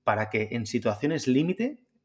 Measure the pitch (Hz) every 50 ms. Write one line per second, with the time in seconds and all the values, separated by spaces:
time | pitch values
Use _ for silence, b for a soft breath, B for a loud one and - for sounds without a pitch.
0 | _ - 107 107 107 104 - 110 107 107 117 120 110 104 - 120 - 113 104 -
1 | - 147 165 151 - 135 127 135 156 175 185 - 226 262 294 - _ _ _ _